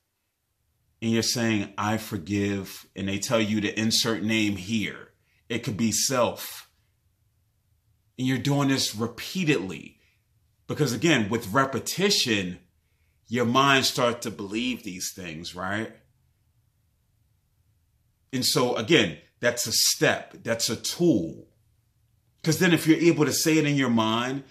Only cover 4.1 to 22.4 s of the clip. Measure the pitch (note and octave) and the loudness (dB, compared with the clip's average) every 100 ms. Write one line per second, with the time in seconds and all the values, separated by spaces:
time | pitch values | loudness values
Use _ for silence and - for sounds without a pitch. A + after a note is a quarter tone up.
4.1 | G#2 G#2+ A2 G#2 G2 F#2 A2+ F2 - - | -2 0 0 0 -2 -4 -4 -4 -8 -18
5.1 | _ _ _ - A#2+ - G2 A2+ - - | _ _ _ -8 -6 -4 -2 0 0 0
6.1 | B2+ G#2+ - - - - _ _ _ _ | 2 0 0 -12 -14 -20 _ _ _ _
7.1 | _ _ _ _ _ _ _ _ _ _ | _ _ _ _ _ _ _ _ _ _
8.1 | - B2+ B2+ C#3 C#3+ C#3 C3 - G#2 A2+ | -4 0 0 0 2 2 2 0 -4 -6
9.1 | - - F#3 D#3 C3+ F#2+ D#2 - - _ | -6 -8 -2 0 0 -2 -10 -14 -20 _
10.1 | _ _ _ _ _ - B2 C3+ A#2 E3+ | _ _ _ _ _ -8 -2 -2 0 2
11.1 | C3+ G2+ A2+ F#2+ C3 C3+ A2 - - G3+ | 2 2 -2 0 2 2 0 -6 -2 0
12.1 | - C3 G#2 F2+ F2+ _ _ _ _ _ | 2 0 0 -2 -8 _ _ _ _ _
13.1 | _ - A#2+ A#2 C3 C#3 C3+ A#2 - A#2+ | _ -6 -2 2 4 6 4 2 2 0
14.1 | A#2 A#2+ F#2+ G2 A2 B2+ A#2 G2 F2+ - | 0 -6 -8 -6 -4 -4 -6 -8 -8 -10
15.1 | - F2+ D#2 E2+ F2 F#2 G#2 A2+ - _ | -10 -12 -10 -10 -8 -4 -4 -6 -12 _
16.1 | _ _ _ _ _ _ _ _ _ _ | _ _ _ _ _ _ _ _ _ _
17.1 | _ _ _ _ _ _ _ _ _ _ | _ _ _ _ _ _ _ _ _ _
18.1 | _ - C3 A#2+ D3 B2 A#2+ A#2 D3+ F#2+ | _ -8 -2 0 2 2 0 4 4 4
19.1 | D2+ - - A#2+ A#2+ A#2 - - - C#3+ | -2 -18 -2 0 0 -2 0 0 2 2
20.1 | F#2+ - - A#2 A2+ - G#2 - - F3 | 2 -4 -10 -4 -2 -2 -4 -6 0 2
21.1 | A2 D#2+ - - _ _ _ _ _ _ | 2 0 -10 -20 _ _ _ _ _ _
22.1 | _ _ _ | _ _ _